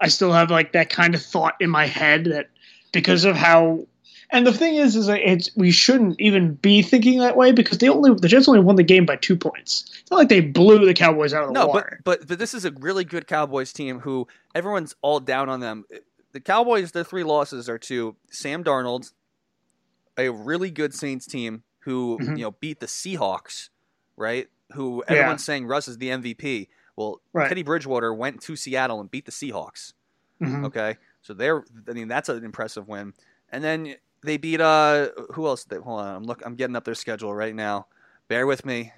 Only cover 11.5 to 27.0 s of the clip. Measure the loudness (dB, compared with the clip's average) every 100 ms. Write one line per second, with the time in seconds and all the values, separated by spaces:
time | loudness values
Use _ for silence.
11.5 | 0 2 0 -2 -6 -4 -4 -4 -8 -8
12.5 | -6 -8 -8 -6 -4 -6 -8 -6 -4 -2
13.5 | -4 -8 -10 -10 -10 -8 -8 -8 _ _
14.5 | -8 -6 -6 -8 -6 -2 -2 -2 -4 -4
15.5 | -6 -10 -12 -16 -20 -20 _ _ -12 -2
16.5 | 0 0 -2 -2 -8 -8 -6 -2 -2 -2
17.5 | -8 -10 -12 -8 -8 -8 -12 _ -14 -10
18.5 | -6 -4 -2 -4 -8 -10 _ _ _ _
19.5 | _ _ _ _ _ _ -6 -6 -6 -8
20.5 | -6 -6 -6 -8 -6 -10 -10 -12 -12 -10
21.5 | -12 _ _ -10 -6 -6 -6 -6 -8 -10
22.5 | -12 -14 -14 -14 -12 -10 -6 -6 -6 -12
23.5 | -20 -20 _ _ _ _ -12 -8 -8 -10
24.5 | _ _ -12 -10 -8 -2 0 0 -2 -8
25.5 | -8 -6 -8 -8 -12 -10 -8 -10 -12 -8
26.5 | -8 -10 _ _ -12